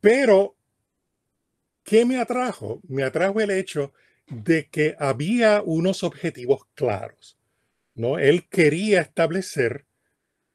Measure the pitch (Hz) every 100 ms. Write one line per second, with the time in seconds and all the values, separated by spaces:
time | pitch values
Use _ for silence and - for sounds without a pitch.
0 | 202 247 262 196 196 _ _ _ _ _
1 | _ _ _ _ _ _ _ _ - 214
2 | 240 254 233 247 254 - 104 113 180 135
3 | 131 151 185 202 208 190 190 156 139 _
4 | _ _ _ 123 104 160 147 - 151 -
5 | 143 120 151 240 220 208 202 160 175 190
6 | 175 - 170 151 123 135 _ - 127 101
7 | - - - _ _ _ _ _ _ -
8 | 117 156 139 170 - - 156 156 214 190
9 | 151 - 165 175 180 - 120 127 _ _
10 | _ _ _ _ _